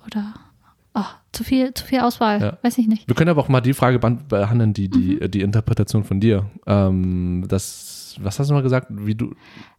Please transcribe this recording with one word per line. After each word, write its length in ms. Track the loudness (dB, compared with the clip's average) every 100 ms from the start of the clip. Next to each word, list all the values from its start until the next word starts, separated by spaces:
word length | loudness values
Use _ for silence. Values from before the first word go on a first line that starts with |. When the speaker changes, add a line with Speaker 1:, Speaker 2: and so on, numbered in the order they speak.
| -10
Speaker 1:
oder, 260 | -8 -8 -12 -20 _ _ _ _ -6
oh, 60 | -6 -10 _
zu 100 | -10
viel, 300 | -2 0 0
zu 100 | -4
viel 160 | -4 0
Auswahl, 400 | 0 2 0 2
Speaker 2:
Ja. 160 | 0 -2
Speaker 1:
weiß 160 | -2 0
ich 100 | 0
nicht. 220 | 0 0
Speaker 2:
Wir 60 | 2
können 140 | 4
aber 120 | 2
auch 80 | 2
mal 100 | 2
die 140 | 2
Frage 260 | 2 2 4
behan-, 260 | 2 0 -2
behandeln, 420 | 0 2 2 2
die, 140 | 2 0
die, 320 | 0 0 0
Speaker 1:
Mhm. 100 | -2
Speaker 2:
die 100 | 0
Interpretation 640 | 0 0 0 0 0 0 0
von 160 | 0
dir. 240 | 2 2 0 -6 0
Ähm, 760 | 2 4 2 0 -2 -2 -2 -2
das, 680 | -4 -4 -12 -16 -18 -18 -10
was 180 | -6 -2
hast 100 | 0
du 40 |
mal 100 | 2
gesagt, 240 | 2 0 -2
wie 260 | -6 -4 -4
du 200 | -6 -10 -20 -20 -20